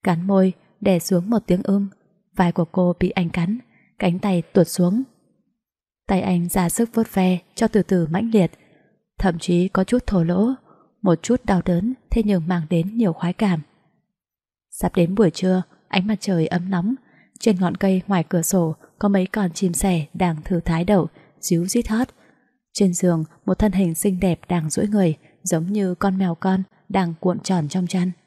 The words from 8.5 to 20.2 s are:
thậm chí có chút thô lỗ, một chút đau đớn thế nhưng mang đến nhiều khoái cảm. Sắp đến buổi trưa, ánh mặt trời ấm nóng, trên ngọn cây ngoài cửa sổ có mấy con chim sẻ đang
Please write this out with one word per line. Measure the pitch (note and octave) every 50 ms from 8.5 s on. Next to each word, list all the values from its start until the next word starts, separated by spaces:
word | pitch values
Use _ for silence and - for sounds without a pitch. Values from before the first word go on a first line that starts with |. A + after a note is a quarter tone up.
| - _ _ _ _ _ _ _ _ _ _ _ _ -
thậm | - F#3+ E3 E3
chí | - - F3 F3 F3+ F#3+
có | _ G3 F#3
chút | - A#3+ B3 -
thô | - G#3 F3+ E3
lỗ, | E3 F3 F#3 G#3 B3 C4+ - _ _ _ _ _ _ _ _
một | - F#3+ E3+ E3
chút | - - A#3+ B3 -
đau | - G3 F3 -
đớn | - F3 E3+ G3 A#3 C4 _ _ _
thế | - A3+ G#3+
nhưng | G#3 G3+ F3+ D#3 E3+
mang | F#3 F3 D#3 D3+
đến | F#3 E3 E3 G3 A3
nhiều | A#3 A3+ F#3
khoái | D#3+ - - F3
cảm. | F3+ - A3 G3 F3 D#3+ C#3+ _ _ _ _ _ _ _ _ _ _ _ _ _ _ _ _ _ _ _ _ _
Sắp | - - - F3+ -
đến | F#3+ E3+ E3 F#3+
buổi | G#3 A3 E3
trưa, | - - F#3 F#3 F#3 F#3 F#3 _ _ _ _ _
ánh | - F#3+ F3+
mặt | G#3+ G#3+ F#3+
trời | - G3+ F#3 E3 D#3+
ấm | - - F3+ F3 F#3+
nóng, | G3 F3 E3+ G#3+ C4 - _ _ _ _ _ _ _ -
trên | - A3+ G#3 F3+
ngọn | F#3 E3+ -
cây | - - G3 F#3+ F#3 -
ngoài | - G3+ F3 D#3+ _
cửa | - E3+
sổ | E3 - - F#3 E3+ D#3+ D#3 _ - _ _ _
có | - G#3
mấy | G3+ G3 F#3
con | - - A3 G3+ F3
chim | D#3+ - G3 F3+
sẻ | E3+ - - G3 F3+ E3 D3 - -
đang | -